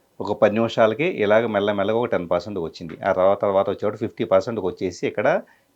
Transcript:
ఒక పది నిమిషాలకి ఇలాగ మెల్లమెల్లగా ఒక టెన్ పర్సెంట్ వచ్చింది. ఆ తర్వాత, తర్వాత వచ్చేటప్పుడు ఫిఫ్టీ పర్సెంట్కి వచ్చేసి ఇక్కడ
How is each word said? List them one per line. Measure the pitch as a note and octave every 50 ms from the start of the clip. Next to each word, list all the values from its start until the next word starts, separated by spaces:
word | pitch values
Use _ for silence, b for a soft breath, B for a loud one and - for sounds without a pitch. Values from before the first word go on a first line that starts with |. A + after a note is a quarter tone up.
| b b b -
ఒక | G2+ G2+ G#2 -
పది | - G#2 G2+
నిమిషాలకి | A2+ A2+ A2 - B2+ A2+ A2 A2 - D3+
ఇలాగ | F#3 - - G#2+ G2+ G#2 A2 A#2+ A2+
మెల్లమెల్లగా | G#2+ G2+ G2+ G#2 G#2 G2 F#2+ G2+ A2 A#2
ఒక | B2
టెన్ | A#2 G2+ F#2 F2 E2+
పర్సెంట్ | F2+ F2 - G#2 - F2+
వచ్చింది. | E2 D#2 - - F2+ D#2+ E2+ - -
ఆ | G2
తర్వాత, | F#2 F#2 F#2 G2 G2+ G#2
తర్వాత | - G2+ G2 F#2+ G2 G2+
వచ్చేటప్పుడు | F#2+ - - G2+ - -
ఫిఫ్టీ | A#2 G#2 - - A#2
పర్సెంట్కి | - F#2+ F#2+ F#2+ - A#2 G#2 F#2
వచ్చేసి | F2+ F2+ - G2+ F2+ F2 - - B2
ఇక్కడ | - - G#2+ C3+ E3+ G#3+ - b b b b b b